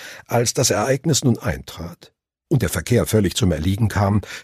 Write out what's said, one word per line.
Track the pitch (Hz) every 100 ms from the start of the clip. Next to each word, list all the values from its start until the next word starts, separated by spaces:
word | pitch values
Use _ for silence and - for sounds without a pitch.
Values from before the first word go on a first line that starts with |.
| - - -
Als | 120 120
das | - 127
Ereignis | 101 117 135 160 131
nun | 131 110
eintrat | 107 67 - - 85 - - _ _ _ -
und | 131
der | 92
Verkehr | 87 - 117 -
völlig | 110 95 -
zum | 95
Erliegen | 78 85 101 110
kam, | 101 101 101 - -